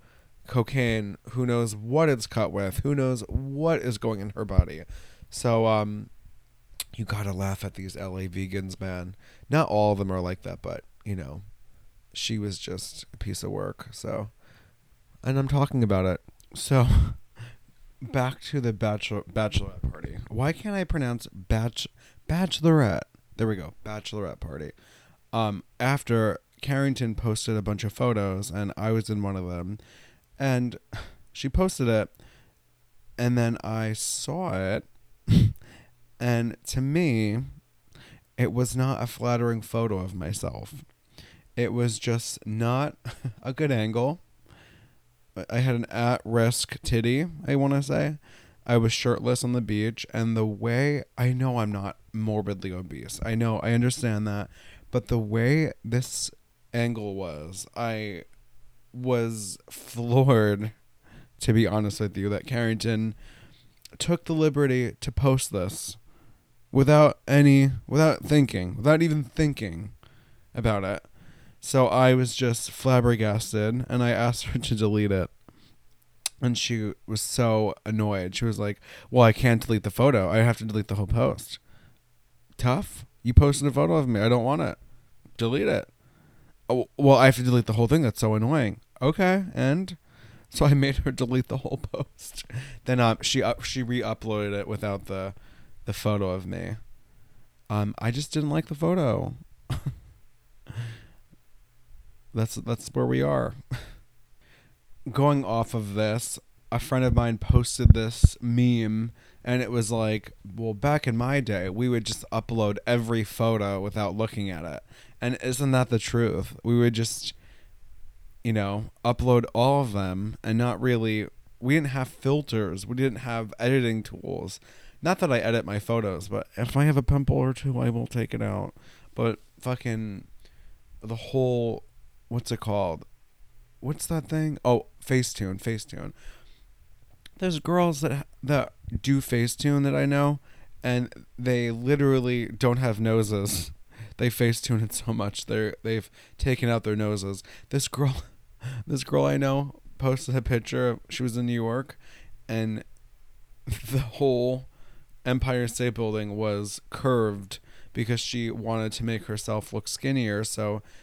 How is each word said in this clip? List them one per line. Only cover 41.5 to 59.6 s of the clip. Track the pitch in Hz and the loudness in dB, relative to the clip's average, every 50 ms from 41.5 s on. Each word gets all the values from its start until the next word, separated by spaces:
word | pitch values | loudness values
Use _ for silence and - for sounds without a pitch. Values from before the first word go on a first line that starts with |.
| - | -4
It | - 120 101 104 | -2 -2 -2 0
was | 120 120 120 110 - | 0 0 0 -2 -2
just | - 123 117 117 - - - - - | -2 -2 -2 -2 -2 -6 -12 -10 -10
not | 107 107 110 117 120 123 131 143 151 - _ - 120 - - | -8 -4 -2 0 0 0 0 -2 -4 -6 _ -14 -16 -14 -10
<laughs> | - 131 107 - - | -10 -10 -10 -10 -10
a | 127 131 | -8 -4
good | - 156 143 135 | -2 0 0 2
angle. | 113 107 110 110 117 120 135 160 175 - _ _ _ _ - - - - - - - - - _ _ _ _ _ _ _ _ - - 90 - | 2 0 0 0 0 0 0 -2 -4 -10 _ _ _ _ -20 -20 -20 -20 -20 -20 -20 -20 -20 _ _ _ _ _ _ _ _ -12 -12 -10 -4
I | - 120 | -2 0
had | 127 131 123 | 2 2 2
an | 117 117 | 0 -2
at-risk | - - 110 120 120 123 - - 107 113 117 113 117 120 - - - - - - | -4 -2 0 0 2 0 0 -2 0 2 4 4 4 2 0 -2 -6 -8 -8 -4
titty, | - 120 113 110 117 123 139 165 175 160 147 - | 0 0 2 2 2 2 2 0 -2 -6 -8 -4
I | - 139 | 0 2
wanna | 139 139 139 139 139 139 | 2 4 4 2 2 0
say. | 139 143 143 147 147 151 151 _ - - - - - - _ - | 0 0 0 0 -2 -4 -6 _ -20 -20 -20 -20 -20 -20 _ -2
I | - 120 | 2 4
was | 120 113 117 - | 4 4 4 2
shirtless | - - 123 120 - - 120 123 123 - | 2 0 0 0 0 0 0 0 0 0
on | 123 123 | 0 0
the | 123 113 | 0 0
beach, | 104 107 104 107 113 117 - - - - | 0 -2 0 0 -2 -4 -6 -10 -8 -4
and | 110 113 113 113 | -2 0 0 2
the | 113 110 | 0 0
way, | 110 104 98 107 117 117 123 139 147 147 139 - _ - | 0 -2 -2 -2 0 0 2 2 0 0 -2 -6 _ -4
I | - 123 123 127 | 0 0 0 2
know | 123 131 131 123 120 | 2 0 0 0 0
I'm | 110 104 104 | 0 -2 -2
not | 98 98 98 - _ - _ - | -4 -4 -6 -10 _ -16 _ -6
morbidly | 110 107 107 107 107 98 101 101 95 92 98 | -4 -2 0 0 -2 -2 -2 -4 -6 -6 -8
obese. | 90 90 90 85 - 67 60 - - - - | -8 -8 -10 -10 -12 -12 -12 -12 -10 -8 -4
I | 113 113 | -2 0
know, | 113 117 117 110 101 | 0 2 0 0 0
I | - 110 117 | 0 2 2
understand | 117 120 127 127 - - 117 110 104 107 | 4 4 2 2 0 -2 -2 -2 -2 -2
that. | 107 101 104 101 - - - - - - - - - - | -4 -4 -4 -6 -8 -12 -20 -20 -20 -20 -20 -12 -4 -4
But | 123 120 - | -4 -2 0
the | 127 117 | -2 -2
way | 110 104 107 113 113 127 147 160 160 - - - - | 0 0 0 2 2 4 4 2 2 0 -4 -8 -8
this | 113 117 123 127 - - - - - - _ _ _ _ _ _ - - | -2 -2 -2 -2 -2 -6 -8 -8 -8 -10 _ _ _ _ _ _ -8 -4
angle | 120 120 120 117 110 104 104 98 | -2 -2 0 -2 -4 -6 -6 -6
was, | 98 95 85 76 76 76 82 92 - - - - | -6 -6 -8 -8 -10 -10 -12 -12 -14 -14 -12 -8
I | - 120 117 113 110 107 104 98 82 - - - - - - - - - - - - - _ - | -6 -4 -4 -4 -4 -6 -8 -10 -12 -14 -16 -20 -20 -20 -20 -20 -20 -20 -20 -20 -20 -20 _ -12
was | 123 123 127 127 120 117 113 113 110 104 95 87 - | -6 -2 0 2 2 2 0 -2 -6 -8 -10 -12 -14